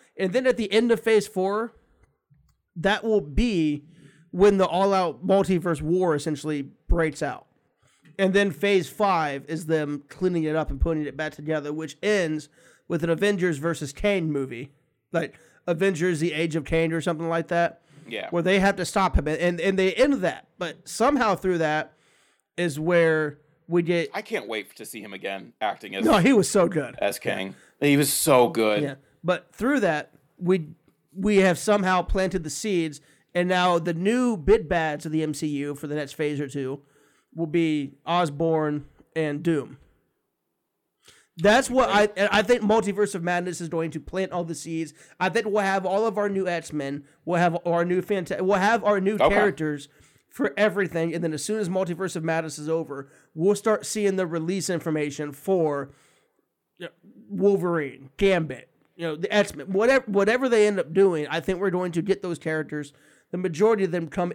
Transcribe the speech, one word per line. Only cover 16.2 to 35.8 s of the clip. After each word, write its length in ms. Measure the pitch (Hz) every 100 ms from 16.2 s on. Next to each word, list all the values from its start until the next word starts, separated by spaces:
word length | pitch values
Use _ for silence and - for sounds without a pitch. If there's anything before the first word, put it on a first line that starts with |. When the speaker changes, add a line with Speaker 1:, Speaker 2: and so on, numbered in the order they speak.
| 165
Speaker 1:
Age 240 | 151 165 156
of 80 |
Kang 300 | 135 165 165
or 80 | 165
something 260 | 180 160 165
like 200 | 165 165
that. 340 | 170 170 - _ - -
Speaker 2:
Yeah. 200 | 110 -
Speaker 1:
Where 140 | 175
they 160 | 170 196
have 160 | 196 196
to 100 | 170
stop 320 | 208 190 180
him. 100 | 151
And, 320 | 151 175 175
and 200 | 190 190
they 140 | 190 180
end 180 | 285 262
that. 260 | 175 - - -
But 280 | 170 - -
somehow 480 | - 247 294 226 180
through 220 | 190 175
that 360 | 156 156 - _ _ _ _ _ _ -
is 240 | 175 139
where 600 | 160 175 165 156 151 147 _ _ -
we 140 | 175
get 280 | 165 175 156
Speaker 2:
I 80 | 190
can't 260 | 220 214 110
wait 280 | 110 95 -
to 100 | 110
see 160 | 113
him 120 | 104
again 400 | 98 101 98 - -
acting 340 | 107 92 104 -
as 100 | -
Speaker 1:
No, 120 | 202
he 160 | 196
was 140 | 240 -
so 160 | 202 175
good. 280 | 156 123 -
Speaker 2:
as 180 | 101 -
Speaker 1:
Yeah. 100 | 113 95
Speaker 2:
Kang. 200 | 95 - _ -
He 160 | 147 143
was 160 | 143
so 360 | - 160 127 120
good. 340 | 117 110 104
Speaker 1:
Yeah. 120 | 143 135 _ _
But 240 | 165 175 -
through 260 | - 233 285
that, 320 | 190 151 - _ _ -
we, 300 | 175 185 151 - _ _ _ 185
we 220 | 196 202
have 200 | 190 170
somehow 460 | - 208 185 185
planted 400 | 175 196 190 185
the 60 | 156
seeds, 480 | - 220 180 160 143 _ _ _
and 140 | 175 180
now 300 | 185 180 175
the 140 | 165
new 420 | 170 196 247 247 208
big 300 | 143 220 156
bads 360 | 175 160 147 160
of 60 |
the 100 | 156
M 100 | 156
C 140 | 147 156
U 260 | 143 143
for 140 | 143